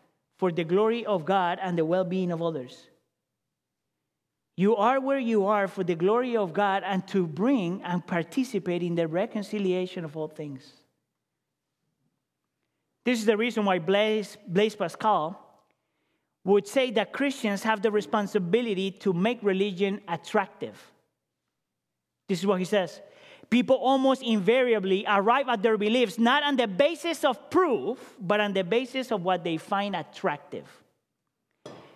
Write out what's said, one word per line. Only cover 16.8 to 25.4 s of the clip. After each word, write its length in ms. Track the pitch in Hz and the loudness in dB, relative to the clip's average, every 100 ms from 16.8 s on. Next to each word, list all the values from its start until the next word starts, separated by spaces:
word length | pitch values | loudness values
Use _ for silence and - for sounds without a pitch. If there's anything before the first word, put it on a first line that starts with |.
| 254 | 2
that 200 | 214 196 | 0 -2
Christians 500 | - 277 269 214 196 | -2 -2 0 -2 -2
have 180 | 220 214 | 0 0
the 80 | 214 | 2
responsibility 1000 | 208 202 214 202 208 175 226 233 185 190 | 0 0 -2 0 -2 2 0 0 -2 -4
to 200 | 190 202 | -2 -2
make 300 | 175 208 240 | 0 0 0
religion 580 | 202 190 202 180 196 202 - | 0 0 0 0 -2 -2 -6
attractive. 680 | 165 - 214 190 - 110 98 - _ _ _ _ _ _ _ _ _ _ _ _ _ - | -8 -2 -2 -2 -8 -14 -14 -20 _ _ _ _ _ _ _ _ _ _ _ _ _ -6
This 120 | 180 | -4
is 80 | 196 | 0
what 120 | 185 | 0
he 60 | |
says. 380 | 185 208 175 - - - - - - | 2 0 0 -8 -20 -20 -20 -16 0
"People 260 | 247 - 254 | 0 4 2
almost 460 | 247 269 262 262 | 4 4 4 2
invariably 800 | 233 214 180 254 247 220 190 190 214 | 2 0 4 4 4 2 2 0 2
arrive 440 | 202 202 262 | 2 4 2